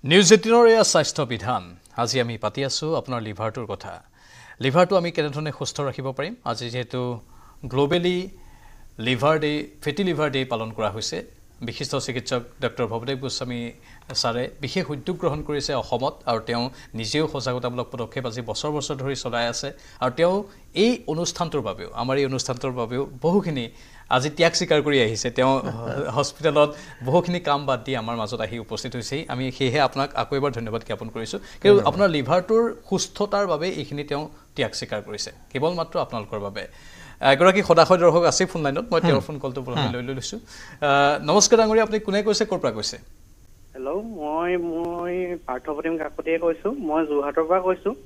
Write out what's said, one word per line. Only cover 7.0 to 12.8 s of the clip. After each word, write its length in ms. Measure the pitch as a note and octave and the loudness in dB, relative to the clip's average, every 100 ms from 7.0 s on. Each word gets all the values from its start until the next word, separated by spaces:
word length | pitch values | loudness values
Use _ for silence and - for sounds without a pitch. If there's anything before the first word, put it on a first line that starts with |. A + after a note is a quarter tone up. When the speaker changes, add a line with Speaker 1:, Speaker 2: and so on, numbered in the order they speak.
| B2 A#2 - - - - | -4 -6 -14 -20 -20 -16
Speaker 1:
গ্ল'বেলি 540 | B2+ B2+ C#3+ F3 F3+ F3+ F#3+ - - - - - - - | -4 0 2 2 0 -2 -6 -14 -20 -20 -20 -20 -20 -6
লিভাৰ 380 | A2+ B2 C#3+ D#3 | -2 2 2 2
ডে, 140 | D3 D3+ - - | 0 -4 -6 -8
ফেটি 200 | D3+ D3 | -6 -2
লিভাৰ 240 | F#3+ D3+ D3+ | -2 0 0
ডে 100 | C3 | -2
পালন 240 | B2+ A2+ A2+ | -2 -4 -4
কৰা 180 | A2 G#2 | -4 -4
হৈছে। 280 | G#2+ - E3+ - - - - | -4 -6 -8 -10 -20 -20 -12
বিশিষ্ট 300 | A#2 - D3 C#3 | -12 -8 -6 -4
চিকিৎসক 460 | C3 B2 - B2+ A2+ - | -4 -8 -4 -4 -6 -6
ডক্টৰ 260 | B2 - | -6 -2